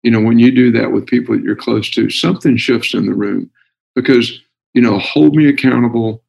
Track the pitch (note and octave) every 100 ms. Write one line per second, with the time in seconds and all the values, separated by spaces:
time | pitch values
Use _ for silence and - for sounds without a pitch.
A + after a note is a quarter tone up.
0 | A#2+ A2+ A2 A#2 A#2+ B2+ B2 A#2 A2 -
1 | - A#2+ A2+ A2+ - G#2 - A2 G#2 -
2 | - - E3+ F3+ D#3 A#2 - A#2 - -
3 | G#2 G2+ G2+ F#2+ - _ _ _ _ -
4 | - B2 A#2 - _ _ _ B2+ A#2+ G2
5 | - D3 D3+ D3+ D3 C#3 C3 B2 A#2+ A#2
6 | A2+ A2